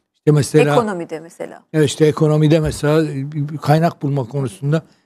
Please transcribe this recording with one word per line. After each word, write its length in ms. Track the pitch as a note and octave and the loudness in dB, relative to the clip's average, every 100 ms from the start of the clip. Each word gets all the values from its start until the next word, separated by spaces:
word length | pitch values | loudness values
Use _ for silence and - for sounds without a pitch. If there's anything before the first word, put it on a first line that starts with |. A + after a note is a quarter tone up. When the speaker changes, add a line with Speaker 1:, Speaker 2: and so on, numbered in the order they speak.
| _ | _
Speaker 1:
İşte 180 | _ D3+ | _ 2
mesela 400 | D3+ B2+ D#3 C#3+ | 2 4 2 4
Speaker 2:
Ekonomide 480 | D3+ G#3+ F3+ E3 D#3 | 2 0 -6 -8 -12
mesela. 440 | E3 - - - - | -14 -16 -16 -16 -6
Speaker 1:
Evet, 160 | D#3 D3+ | 0 0
işte 160 | - D#3 | 2 0
ekonomide 540 | - D#3 D3+ D3+ D#3+ | 2 2 2 4 2
mesela 480 | D3+ B2+ D3 D#3 D3+ C#3 C#3+ | 0 -2 0 0 0 -6 -8
bir 240 | D3+ D3 D#3 | -6 -8 -6
kaynak 440 | - D#3+ E3 - | 0 2 2 -2
bulma 220 | C#3+ C#3 | -4 -4
konusunda 580 | A#2+ C#3+ C3+ - C#3+ D#3+ - _ | -4 -6 -8 -6 -4 -4 -6 _